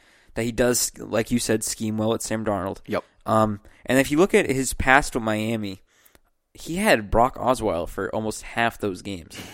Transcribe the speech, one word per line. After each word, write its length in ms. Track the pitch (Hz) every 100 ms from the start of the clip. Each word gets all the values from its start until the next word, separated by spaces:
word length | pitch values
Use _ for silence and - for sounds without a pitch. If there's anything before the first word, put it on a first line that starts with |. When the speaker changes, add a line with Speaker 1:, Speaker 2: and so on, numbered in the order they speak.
| _ _ _
Speaker 1:
that 100 | -
he 80 | 117
does, 380 | 113 123 123 - -
like 320 | 104 104 110
you 80 | 120
said, 260 | - 113
scheme 340 | - - 110 110
well 160 | 110
at 80 | 113
Sam 220 | - 110
Darnold. 340 | 107 98 95 95 -
Speaker 2:
Yep. 180 | 98 - _ -
Speaker 1:
Um, 320 | 110 110 104 - - -
and 120 | 127
if 100 | 135
you 80 | 147
look 160 | 196
at 160 | 208 165
his 220 | 131 131
past 400 | - 131 135 147
with 80 | 131
Miami, 600 | 110 107 107 113 101 95 _ _ _ _ _ _ _
he 220 | - - 170
had 340 | 214 127 104
Brock 260 | 113 127 -
Osweiler 520 | 110 127 107 85 82
for 240 | - 98
almost 280 | 110 110 -
half 360 | - - 117 -
those 240 | 104 90
games. 360 | 101 92 85 - -